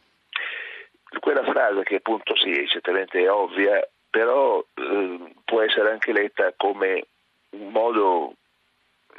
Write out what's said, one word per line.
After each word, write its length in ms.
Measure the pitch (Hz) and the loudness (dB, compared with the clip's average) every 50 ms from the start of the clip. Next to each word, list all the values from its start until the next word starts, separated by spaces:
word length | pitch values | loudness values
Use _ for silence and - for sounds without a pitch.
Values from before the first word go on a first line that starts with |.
| _ _ _ _ _ - - - - - - - - - - - - - _ _ _ - - - | _ _ _ _ _ -10 -8 -8 -8 -8 -10 -12 -14 -14 -16 -18 -20 -20 _ _ _ -16 -12 -6
Quella 220 | - 151 147 135 123 | -2 0 0 0 0
frase 380 | 131 127 - 127 110 101 98 95 | 0 0 2 2 2 2 0 -2
che 120 | - 101 | -2 -2
appunto 400 | 92 - - 110 104 - - 110 | -2 -2 -2 -4 -4 -2 -2 0
sì, 300 | - - 98 85 71 71 | 0 0 0 0 -2 0
certamente 540 | - - 87 - - 90 98 95 - - 92 90 | -2 -2 -4 -2 -2 0 -2 -2 -2 0 2 2
è 80 | 92 | 4
ovvia, 560 | 98 104 98 87 87 95 98 101 101 95 - - _ _ _ _ | 4 2 0 -2 0 0 2 2 4 2 0 -2 _ _ _ _
però, 540 | - 110 113 120 123 139 139 127 107 90 - _ - | 0 0 2 2 4 2 2 2 2 0 -2 _ -10
eh, 440 | - 64 67 95 101 98 92 90 87 87 78 - _ - | -8 -4 -2 0 0 0 -2 -4 -8 -12 -16 -20 _ -6
può 160 | - - 113 110 | 0 2 2 2
essere 280 | 110 - - 104 107 | 4 2 2 2 2
anche 220 | 110 107 - - 113 | 0 0 -2 0 0
letta 400 | 104 101 104 - - 101 92 - | 0 0 0 0 0 0 0 0
come 500 | - 98 98 101 98 98 95 95 87 - _ _ _ _ _ _ _ _ _ | 0 -2 -2 0 0 0 0 0 -2 -4 _ _ _ _ _ _ _ _ _
un 180 | - 101 104 98 | -18 -16 -12 -4
modo, 640 | 110 110 113 117 117 113 101 95 90 85 76 60 - _ _ _ _ _ _ _ _ _ _ _ _ _ _ _ - | -2 0 0 2 2 2 2 2 2 0 -2 -4 -10 _ _ _ _ _ _ _ _ _ _ _ _ _ _ _ -20